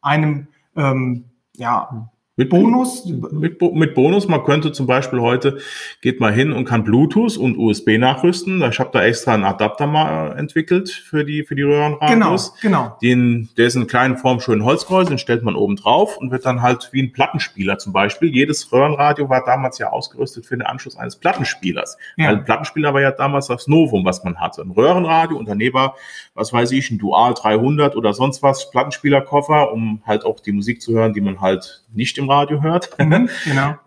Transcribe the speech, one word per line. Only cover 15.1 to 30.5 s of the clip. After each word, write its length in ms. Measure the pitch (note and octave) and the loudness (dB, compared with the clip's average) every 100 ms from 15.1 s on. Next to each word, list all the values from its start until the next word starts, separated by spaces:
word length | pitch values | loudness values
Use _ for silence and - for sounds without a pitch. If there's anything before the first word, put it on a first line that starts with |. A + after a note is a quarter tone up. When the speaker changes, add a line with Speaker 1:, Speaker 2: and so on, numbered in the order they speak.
Speaker 2:
den 80 | C3+ | -2
stellt 240 | - A#2 | -2 -2
man 120 | A#2 | -2
oben 220 | F#2+ G2+ G2+ | -2 -2 0
drauf 400 | G#2+ B2+ C3+ - | 2 2 2 -2
und 140 | C3 | -6
wird 160 | B2+ C3+ | -4 -2
dann 160 | B2 | 0
halt 260 | B2 B2 - | 0 0 -4
wie 100 | C3+ | -4
ein 100 | C3 | -4
Plattenspieler 640 | - - D#3 - - F#2+ G2 | 0 -2 -2 -8 -6 -4 -4
zum 160 | - | -2
Beispiel. 420 | F#2+ G#2 - E3 | 0 0 0 0
Jedes 380 | B2+ C#3 C#3+ - | 2 0 0 0
Röhrenradio 560 | B2 C#3+ C#3+ D3 D3 C#3+ | 2 2 2 2 2 0
war 160 | C3 | 0
damals 320 | C3 B2+ C3 - | 0 -2 -2 -6
ja 140 | A2+ | -6
ausgerüstet 560 | - A#2+ B2+ C3 - - | -6 -8 -8 -8 -8 -10
für 100 | B2 | -6
den 80 | |
Anschluss 320 | - C3 - - | -6 -8 -12 -14
eines 200 | - - | -14 -4
Plattenspielers. 840 | F3 - C3+ - F2+ D#2+ - - - - | -2 -2 -4 -4 -6 -6 -8 -12 -18 -2
Speaker 1:
Ja. 120 | D#3 | 0
Speaker 2:
Weil 80 | G#2+ | 0
ein 80 | |
Plattenspieler 500 | - A2+ D3+ - D3+ | 0 -4 -2 -2 0
war 80 | C#3 | 2
ja 80 | C#3 | 2
damals 380 | C3+ C3+ C#3 C3+ | 0 -2 -2 -2
das 200 | B2 - | -6 2
Novum, 380 | D3+ D#3+ G#2+ F#2 | 4 4 2 0
was 180 | F2+ | -2
man 160 | F#2 F2 | -6 -6
hatte. 220 | E2+ - | -6 -8
Ein 80 | F#2 | -6
Röhrenradio 680 | F#2 C3 F3+ E3+ D#3+ E3 D3+ | 2 4 4 2 2 2 -2
und 100 | A2 | -4
daneben 280 | G#2 A#2+ | -2 0
war, 200 | C3 C3+ - - - - | 0 -2 -4 -20 -20 -20
was 220 | - G#2+ | -8 -2
weiß 180 | A#2+ A#2+ | 0 0
ich, 180 | C3+ C3 | 0 -2
ein 60 | G#2+ | -4
Dual 380 | G2+ D#2 A#2+ | 0 2 2
dreihundert 640 | A#2 A2 G#2+ B2 D3+ C#3+ G#2+ | 2 0 2 2 2 2 2
oder 180 | A2+ | -2
sonst 280 | G2+ C3 C#3 | 0 -2 0
was, 280 | C#3 F3+ - | 0 0 -2
Plattenspielerkoffer, 1040 | B2+ C#3+ - D3 C#3 C3+ C#3+ C#3+ D3+ C#3 | -2 -2 -2 2 2 4 0 2 2 2
um 260 | A2+ A2+ G#2+ - | 0 -4 -4 -2
halt 180 | G#2+ | -2
auch 160 | - A2 | -2 -6
die 120 | - | -4